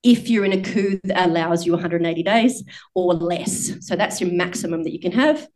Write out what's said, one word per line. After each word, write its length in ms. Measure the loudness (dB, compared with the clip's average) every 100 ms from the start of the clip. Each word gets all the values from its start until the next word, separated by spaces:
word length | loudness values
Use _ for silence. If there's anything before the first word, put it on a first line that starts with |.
if 280 | 6 4 4
you're 160 | 0 2
in 60 |
a 100 | 0
coup 360 | -2 -2 -2 -2
that 240 | -2 0 2
allows 380 | 2 0 0 0
you 80 |
a 40 | 0
hundred 220 | 0 -2
and 60 | -2
eighty 160 | 0
days 420 | 0 4 2 0 -12 -20 -6
or 200 | -2 2
less. 720 | 2 0 -2 -4 -6 -6 -8 -6
So 80 | -2
that's 240 | -2 -2
your 120 | -2
maximum 520 | 0 -2 -4 -6 -4
that 80 | -6
you 80 | -6
can 120 | -2
have. 340 | 2 2 2 -4